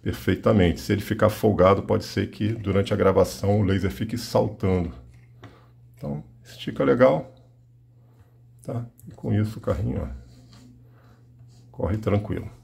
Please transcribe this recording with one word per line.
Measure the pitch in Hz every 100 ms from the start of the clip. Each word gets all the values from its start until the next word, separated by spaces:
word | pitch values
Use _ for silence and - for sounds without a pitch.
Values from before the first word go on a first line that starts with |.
perfeitamente. | - 85 - 95 - 110 90 78
Se | -
ele | 101
ficar | - 110 107
folgado, | 107 113 90 92 101
pode | - 101 -
ser | - 98
que | - 107
durante | 117 101 98 98
a | 101
gravação | 95 95 90 - 98 104
o |
laser | 107 98 90
fique | - 107 -
saltando. | - 127 113 - 98 92 87 - - - - - - - _ _ - -
Então, | 143 147 - - -
estica | - - - 139
legal, | 120 131 156 - - - _ _ _ _ _ _ _ - _ _ -
tá? | - 127 120 _ -
E |
com | - 113
isso | 104 107 -
o |
carrinho, | - 98 117 -
ó, | - - - - - - - - - - _ _ _ - - - -
corre | - - 104
tranquilo. | 104 104 - 85 - -